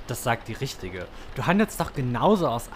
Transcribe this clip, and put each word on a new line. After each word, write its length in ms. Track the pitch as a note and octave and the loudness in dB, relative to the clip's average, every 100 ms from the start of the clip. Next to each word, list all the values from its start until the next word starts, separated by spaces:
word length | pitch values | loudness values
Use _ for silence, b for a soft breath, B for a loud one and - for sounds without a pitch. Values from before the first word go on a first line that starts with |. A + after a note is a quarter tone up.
| - | -8
das 160 | B2 | -4
sagt 240 | B2+ A#2 - | 0 0 -2
die 60 | |
Richtige. 540 | G#2+ C3+ - F#2 F2+ F2 B B | -6 -6 -6 -8 -8 -10 B B
Du 120 | - A#2+ | -2 2
handelst 340 | G3 A3 - | 4 4 0
doch 140 | E3 | -4
genauso 520 | D3 B2 A#2+ D#3 G#3 D3+ | 0 0 4 6 6 4
aus 220 | A#2 - | 0 -2